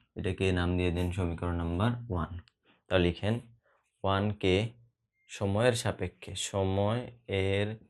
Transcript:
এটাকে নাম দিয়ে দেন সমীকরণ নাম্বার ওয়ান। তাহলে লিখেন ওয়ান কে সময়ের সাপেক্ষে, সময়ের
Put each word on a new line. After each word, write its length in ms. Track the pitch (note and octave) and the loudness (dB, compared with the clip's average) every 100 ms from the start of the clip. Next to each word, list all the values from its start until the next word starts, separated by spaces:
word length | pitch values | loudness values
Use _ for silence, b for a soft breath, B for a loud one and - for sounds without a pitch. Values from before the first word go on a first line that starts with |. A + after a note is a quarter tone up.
| B - | B -6
এটাকে 360 | F#2 F2+ F#2+ | -4 0 2
নাম 240 | F2+ F2 F2+ | 2 2 2
দিয়ে 140 | F2+ | 2
দেন 220 | F2 F2+ | 0 0
সমীকরণ 420 | F#2 F2 E2+ F2 | 0 -2 -2 -2
নাম্বার 360 | E2+ E2+ E2+ A2+ A#2+ A#2+ | -2 -2 0 0 0 -4
ওয়ান। 300 | F2+ D#2+ F2 - _ b b - | -4 -4 -8 -14 _ b b 0
তাহলে 200 | F#2+ F2 | 2 4
লিখেন 320 | E2+ G2+ A#2+ - - _ _ _ _ | 2 -2 -2 -6 -20 _ _ _ _
ওয়ান 260 | F#2+ G2 G#2 | 0 0 0
কে 240 | G2+ F#2+ F#2 A#2 - _ _ _ _ - | 0 2 2 2 -6 _ _ _ _ -18
সময়ের 440 | - G2+ G2+ B2 | -4 0 2 2
সাপেক্ষে, 600 | A#2 G#2 - F#2 - - G2 | 2 -2 -4 -6 -8 -12 -8
সময়ের 1300 | - G2+ F#2+ F#2+ G2+ A#2 B2 - - G2 F#2+ G2 G#2 A2 | -4 0 2 2 2 0 -6 -12 -4 -2 0 0 -2 -4